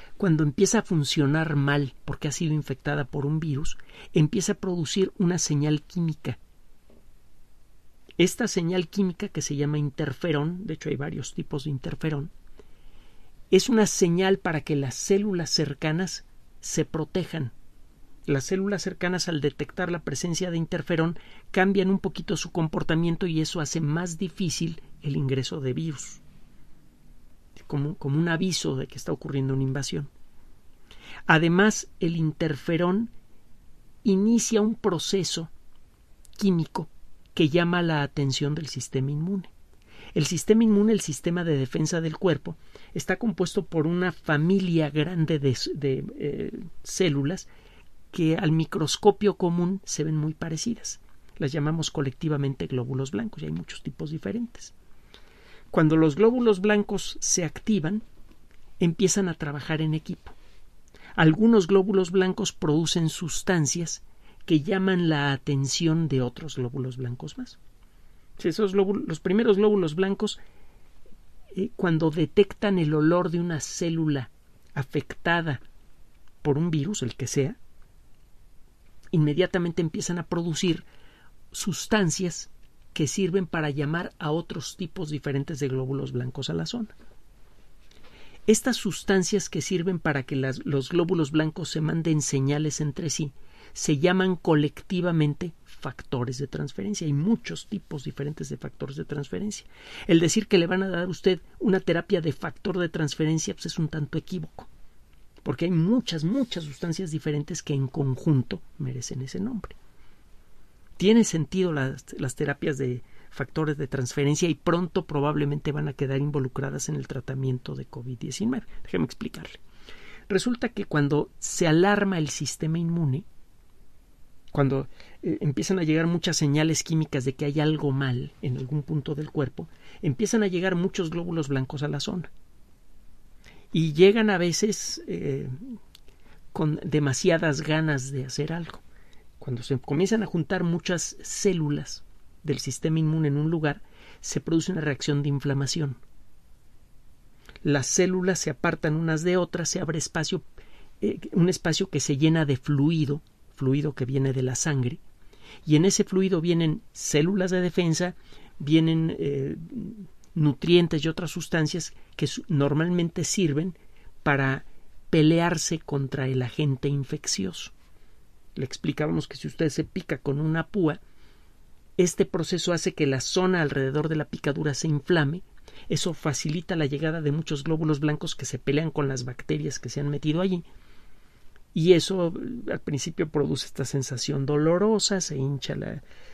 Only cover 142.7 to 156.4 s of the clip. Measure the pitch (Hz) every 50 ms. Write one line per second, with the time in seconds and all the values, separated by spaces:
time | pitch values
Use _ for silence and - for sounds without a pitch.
142.7 | 123 - - 160 160 160 160 151 156 160 156 143 139 147 151 160 175 160 156 147
143.7 | 139 - - - - - - - - - - - - 151 - 156 165 165 156 -
144.7 | 185 160 151 151 131 - - - 143 143 143 143 143 135 - 139 139 139 139 131
145.7 | - - 143 139 120 - - - - - - - - - - - - - - -
146.7 | - - - - - - - - - - - - - - - - - - - 143
147.7 | 143 139 127 - - - 180 185 185 185 180 190 180 - - 156 135 - - 170
148.7 | 165 - - 156 151 160 165 160 160 156 165 180 180 185 175 170 - 170 165 -
149.7 | - 180 185 160 165 160 - - - 170 156 - 190 156 - - - - - -
150.7 | - - - - - - - - - - - - - 196 165 180 180 - - 175
151.7 | 156 - 196 - - 143 - - 147 131 156 156 165 165 156 143 135 - - -
152.7 | 147 135 143 160 170 160 151 135 143 156 - - _ - - - - - 135 131
153.7 | 135 147 147 151 - - 131 123 135 135 135 135 131 131 127 127 123 - - 165
154.7 | 143 131 123 123 165 - - - - - - - - - - - - - - -
155.7 | 151 147 170 196 196 - 202 - 190 185 190 185 190 165